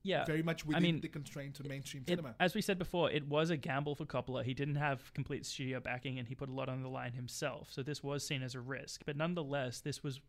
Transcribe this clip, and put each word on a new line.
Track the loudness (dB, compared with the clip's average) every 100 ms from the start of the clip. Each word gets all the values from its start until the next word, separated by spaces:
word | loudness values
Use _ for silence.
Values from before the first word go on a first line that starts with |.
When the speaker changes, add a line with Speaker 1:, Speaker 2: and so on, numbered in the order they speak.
Speaker 1:
Yeah. | 2 2 4
Speaker 2:
very | 4
much | 2 0
Speaker 1:
I | 4
Speaker 2:
within | 6
Speaker 1:
mean, | 6 6
Speaker 2:
the | 0
constraints | -6 -8 -8 -8 -8
of | -6
mainstream | -6 -6 -6
Speaker 1:
it, | 0
Speaker 2:
cinema. | 0 0 4
Speaker 1:
as | 4
we | 4
said | 2 2
before, | 2 4 4
it | 4 4
was | 4 4
a | 2
gamble | 2 0 0 -2
for | -2
Coppola. | -2 0 -2
He | 0
didn't | 0 0 2
have | 2 0 -2
complete | -4 -2 -4 -4
studio | -4 -2 -2
backing, | -2 -4 -4 -4
and | -6
he | -6
put | -4
a |
lot | -2 -2
on | -2
the | -4
line | -4 -4
himself. | -6 -6 -2 -2 -2 -6
So | -6
this | -4 -4
was | -2 -2 -2
seen | -2
as | -2 -6
a |
risk, | -6 -6 -6 -6 -4
but | 0
nonetheless, | 0 0 0 0 0 -2
this | -4 -4
was | -4 -6